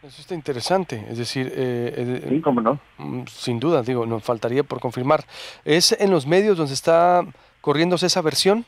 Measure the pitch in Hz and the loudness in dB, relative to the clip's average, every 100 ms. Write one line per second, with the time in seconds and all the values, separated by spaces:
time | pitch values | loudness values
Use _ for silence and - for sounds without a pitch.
0 | 143 139 - 175 147 123 - 185 180 117 | -20 -20 -10 -8 -6 -6 0 0 0 -8
1 | 104 117 117 135 131 131 127 120 120 127 | -8 -6 -4 -4 -4 -4 -2 -2 -4 -4
2 | 123 127 - 139 156 120 113 143 _ - | -4 -4 -2 0 2 2 0 -2 _ -14
3 | 143 127 123 - - 120 147 156 117 123 | -10 -10 -10 -8 -4 -2 2 0 0 -2
4 | 113 113 - 117 117 127 139 123 127 123 | -2 -4 -2 -2 -2 -2 -2 -6 -6 -4
5 | 127 156 - - - - - 160 170 220 | 0 0 -2 -18 -18 -12 0 2 2 2
6 | 196 175 135 180 214 180 147 135 - 165 | 2 2 4 2 4 2 0 -2 2 4
7 | 175 180 170 - _ _ - 143 170 175 | 6 4 0 -10 _ _ -2 2 2 2
8 | 180 185 156 139 190 214 | 2 2 0 2 2 2